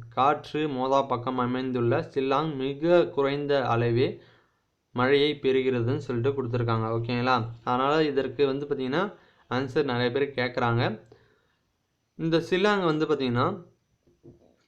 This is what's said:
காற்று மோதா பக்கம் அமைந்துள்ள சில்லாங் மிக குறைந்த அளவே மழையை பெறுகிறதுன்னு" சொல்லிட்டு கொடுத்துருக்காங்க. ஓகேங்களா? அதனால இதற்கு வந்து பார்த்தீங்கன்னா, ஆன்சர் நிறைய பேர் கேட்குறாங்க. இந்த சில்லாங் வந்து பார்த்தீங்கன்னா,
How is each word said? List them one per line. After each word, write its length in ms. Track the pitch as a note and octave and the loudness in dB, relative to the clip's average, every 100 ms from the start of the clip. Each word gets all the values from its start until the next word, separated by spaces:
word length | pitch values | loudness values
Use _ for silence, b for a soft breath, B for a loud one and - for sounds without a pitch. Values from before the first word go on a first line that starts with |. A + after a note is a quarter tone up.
| - | -8
காற்று 600 | - C3+ D3+ - D3+ D#3 | 2 2 2 -4 -4 -4
மோதா 320 | B2+ C3 C3+ | -2 2 2
பக்கம் 360 | C3 B2 B2 B2+ | 2 -2 -2 -2
அமைந்துள்ள 720 | B2 B2+ C3 B2 A#2+ C#3+ D#3+ | -2 -2 -2 0 2 0 -2
சில்லாங் 420 | C#3 C3+ C3+ D#3+ C#3 | -4 0 0 0 -4
மிக 500 | C3+ C#3 E3 F3 D#3 | -4 -2 4 4 4
குறைந்த 640 | - C#3 C#3+ C#3+ C#3 A#2+ | 2 0 0 0 0 2
அளவே 400 | A#2 A#2+ A#2 D3 - B B B B B _ _ B2 | 0 2 2 0 -2 B B B B B _ _ -2
மழையை 440 | B2+ C#3+ D3 C#3+ | 2 4 2 0
பெறுகிறதுன்னு" 560 | C3 B2+ B2+ B2 A#2 D3 | 2 2 2 0 0 -2
சொல்லிட்டு 340 | - B2 C3 | -4 -2 -2
கொடுத்துருக்காங்க. 560 | C#3 A#2+ A#2+ A#2 A2+ A2 | -2 -4 -2 0 0 0
ஓகேங்களா? 440 | A#2 A#2 B2 B2+ B2 A2+ - | -2 -2 -2 0 0 -2 -8
அதனால 400 | - B2 C3+ D#3 | -4 0 2 2
இதற்கு 420 | D#3 C3+ C3+ A#2+ C#3 | 2 0 -4 0 0
வந்து 200 | C3+ C#3+ | 0 -4
பார்த்தீங்கன்னா, 380 | C3 B2+ D3+ G3 B B B B | -4 -2 -2 -2 B B B B
ஆன்சர் 340 | B2 C3+ D#3+ | -4 -2 -2
நிறைய 280 | C3+ A#2+ B2 | 0 0 0
பேர் 220 | C3 C#3 | 0 -2
கேட்குறாங்க. 500 | - B2 B2+ A#2+ A#2 D3+ G#3+ - b b b b b b _ _ _ _ - | -2 -4 0 0 2 0 -4 -12 b b b b b b _ _ _ _ -6
இந்த 180 | D#3+ D#3+ | 0 0
சில்லாங் 460 | E3 F#3 G#3 G3+ | 2 2 2 2
வந்து 220 | F3 D3+ D#3 | 2 0 0
பார்த்தீங்கன்னா, 420 | D3 C3 A#2+ D3+ G3 - _ _ _ _ _ - - _ _ | 0 0 0 0 -2 -12 _ _ _ _ _ -20 -20 _ _